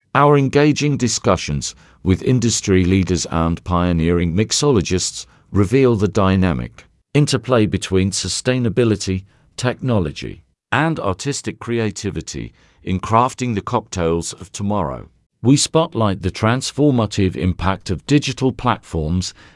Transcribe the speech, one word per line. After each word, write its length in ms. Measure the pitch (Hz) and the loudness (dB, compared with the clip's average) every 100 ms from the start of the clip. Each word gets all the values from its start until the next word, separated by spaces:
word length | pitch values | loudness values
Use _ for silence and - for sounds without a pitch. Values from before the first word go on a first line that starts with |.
| _ 131 | _ 2
Our 220 | 147 147 | 4 4
engaging 580 | 135 143 151 143 147 135 | 4 2 2 2 -2 0
discussions 760 | 120 - 117 90 - 73 - - - _ | -2 0 0 0 0 -6 -6 -12 -20 _
with 180 | 90 90 | 0 0
industry 640 | - 127 117 - - 92 87 | 2 2 2 0 2 2 4
leaders 400 | 98 87 90 - | 2 2 -2 -2
and 320 | 82 82 85 | -2 0 -2
pioneering 720 | - 87 87 85 82 87 85 87 | -2 0 2 2 2 2 0 0
mixologists 920 | 110 - 147 117 - 92 - - - _ _ | 0 0 2 2 2 -2 -4 -8 -16 _ _
reveal 460 | 95 101 131 127 113 | 0 2 4 4 2
the 120 | 101 | 0
dynamic 760 | 110 95 95 92 67 58 - - _ _ 143 | 2 2 4 2 0 -6 -12 -20 _ _ 0
interplay 500 | 143 131 123 123 107 | 2 0 2 2 2
between 460 | 98 - 95 95 | -2 0 0 0
sustainability, 1120 | - 92 - - 127 120 113 117 104 - 95 - _ _ - | -2 -6 -4 -2 0 0 2 2 0 -2 -6 -6 _ _ -6
technology, 840 | 123 - 131 110 78 - 57 - _ _ _ | -4 -4 -2 0 -2 -6 -12 -14 _ _ _
and 280 | 127 160 156 | -2 0 -2
artistic 580 | 101 92 143 139 - 107 | -4 -4 -6 -6 -8 -8
creativity 960 | - 117 110 - 101 82 - 71 57 - _ _ | -4 -2 -2 -4 -6 -6 -8 -10 -12 -16 _ _
in 160 | - 92 | -6 -4
crafting 560 | - 113 127 - 123 101 | 0 2 2 0 -4 -4
the 60 | |
cocktails 720 | - - - 92 82 85 82 | -2 -4 -4 -2 0 0 -4
of 180 | - 87 | -12 -14
tomorrow. 580 | - 101 104 76 62 50 _ _ _ | -8 -4 -2 -4 -8 -14 _ _ _
We 160 | 113 139 | 2 2
spotlight 640 | - 160 165 117 107 90 | 2 0 0 0 -2 -2
the 80 | 90 | -6
transformative 1080 | - 110 127 - - 147 123 104 - 95 76 | -2 0 0 -4 0 2 2 0 0 0 0
impact 540 | 90 87 92 95 - | -2 -2 -2 -2 -4
of 160 | 85 - | -6 0
digital 460 | 143 143 120 135 | 0 0 -2 -2
platforms 840 | - 123 107 - 82 78 90 90 - - | -2 -2 -2 -4 -4 -2 -2 -4 -10 -20